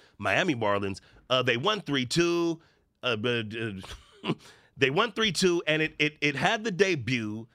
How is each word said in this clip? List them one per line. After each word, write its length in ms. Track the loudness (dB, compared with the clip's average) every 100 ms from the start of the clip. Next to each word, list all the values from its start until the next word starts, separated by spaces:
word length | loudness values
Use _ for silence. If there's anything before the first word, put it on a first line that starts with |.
| -18 -6
Miami 360 | 0 0 2
Marlins. 460 | 0 0 0 -2 -8 -14 -10 -2
Uh, 120 | 0
they 140 | 2 2
won 240 | 0 -2
three 240 | -2 -2 0
two. 540 | 0 2 2 0 -4 _ _ _ _
Uh, 140 | -4 0
but, 300 | 0 -2 -4 -6 -6 -8 -12 -16 -20 -10
uh, 80 | -6 -6 -8 -20
<laughs> 200 | _ 0
they 140 | 2
won 220 | 2 0
three 200 | 0 0
two, 300 | 2 2 2 2
and 140 | 0
it, 120 | 0 0
it, 180 | -2 0
it 140 | -2
had 300 | 2 0 0
the 60 | 0
debut 760 | 2 2 0 -2 -2 -4 -8 -12